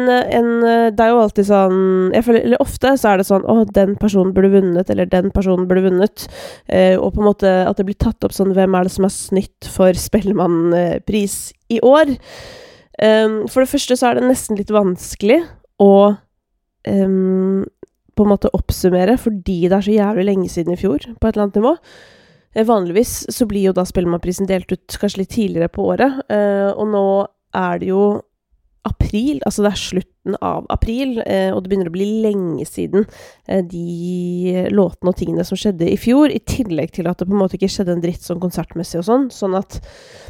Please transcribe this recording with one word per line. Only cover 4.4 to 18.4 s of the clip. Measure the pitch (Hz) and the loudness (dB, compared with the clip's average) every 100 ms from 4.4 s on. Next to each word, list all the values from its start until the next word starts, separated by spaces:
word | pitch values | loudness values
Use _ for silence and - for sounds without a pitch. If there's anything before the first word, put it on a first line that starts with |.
| 190 | 4
vunnet», | 196 190 170 190 | 4 4 0 0
eller | 196 180 | -2 0
«Den | 185 190 | 0 0
personen | 196 190 180 180 | 0 0 0 2
burde | 185 190 | 2 2
vunnet». | 180 214 - - - - - - | 2 0 -2 -18 -16 -18 -16 -2
Eh, | 185 185 185 | 2 4 4
og | 196 | 0
på | 208 | 0
en | 208 | 0
måte | 202 190 185 185 | 2 2 2 2
at | 202 | 0
det | 190 | -4
blir | 202 | -2
tatt | 233 - | -4 -2
opp | 202 | -6
sånn, | - 190 | -2 0
«Hvem | 190 190 185 | 2 2 2
er | |
det | 180 | 0
som | - 190 | 0 -2
er | |
snytt | - - 190 - _ - | -2 -4 -2 -4 _ -10
for | - 185 | 2 2
Spellemannpris | 180 - 214 202 - 175 165 170 170 170 - - 208 202 - - _ - | 2 0 -2 0 0 0 0 2 0 0 -4 -4 -2 -2 -6 -14 _ -6
i | 233 | 0
år?» | 247 294 294 247 - - - - - - _ - | 4 4 4 -2 -10 -20 -20 -20 -20 -20 _ 0
Ehm, | 214 220 220 220 226 | 2 4 2 -2 -2
for | 254 | 0
det | 262 | 0
første | 277 - 247 | -2 -2 0
så | 247 | 0
er | 240 | 2
det | 247 | 2
nesten | 254 - 208 | 0 -2 -6
litt | 202 | 0
vanskelig | 214 196 180 - - 202 302 339 - _ - | 0 0 -2 -10 -4 2 2 2 -12 _ 4
å, | 202 196 202 202 _ _ _ _ _ _ - | 6 8 6 2 _ _ _ _ _ _ -4
ehm, | 202 190 190 185 185 190 196 - _ - _ _ - | 0 2 2 0 0 0 0 -4 _ -20 _ _ 0
på | 208 | 2
en | |
måte | 196 | 2